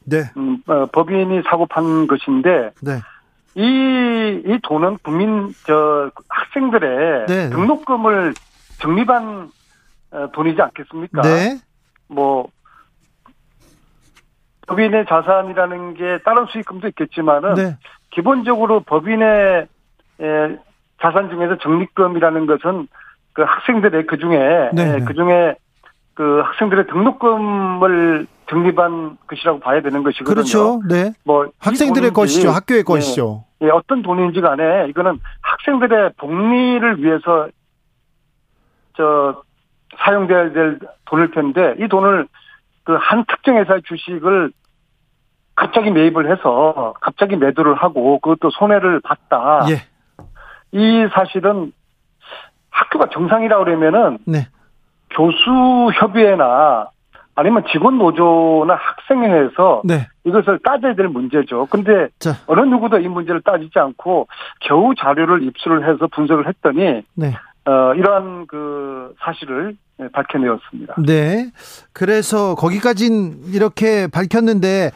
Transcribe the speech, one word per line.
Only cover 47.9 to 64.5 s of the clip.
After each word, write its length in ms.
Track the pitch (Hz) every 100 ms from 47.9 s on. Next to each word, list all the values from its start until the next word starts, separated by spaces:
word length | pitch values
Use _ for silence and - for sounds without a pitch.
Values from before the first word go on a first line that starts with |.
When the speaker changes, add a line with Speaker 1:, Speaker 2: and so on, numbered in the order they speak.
| 160 123 139
Speaker 2:
그것도 300 | 156 160 160
손해를 500 | - 208 208 180 160
봤다. 680 | - - - 127 127 151 151
Speaker 1:
예. 140 | 151 - _ _ - - - - - _
Speaker 2:
이 360 | 196 220 226 220
사실은 580 | - 185 190 185 208 156 - _ _ _ _ - - - _ _
학교가 380 | - - 311 -
정상이라 480 | - 170 220 226 214
그러면은 580 | 175 170 156 190 208 113 -
Speaker 1:
네. 220 | 156 127 _ _ _ _ _ _
Speaker 2:
교수 800 | - 160 - - 254 254 247 240 -
협의회나 920 | 220 202 214 190 131 123 151 120 107 - _ - _ -
아니면 280 | 160 226 -
직원 260 | 156 202 262
노조나 800 | 180 160 175 165 165 160 156 170
학생회에서 1080 | - - - 269 226 170 135 - 185 123 170
Speaker 1:
네. 220 | 160 117 _ 170
Speaker 2:
이것을 340 | 202 196 185
따져야 340 | - 277 254
될 140 | 190 190
문제죠. 600 | 127 127 147 135 120 139
근데 400 | 214 196 202 147 -
Speaker 1:
자. 140 | 165 147 -
Speaker 2:
어느 140 | 160
누구도 380 | 269 247 220 202
이 80 | 175
문제를 340 | 175 165 165
따지지 380 | 180 185 160 190
않고 480 | 139 123 175 175 120 - -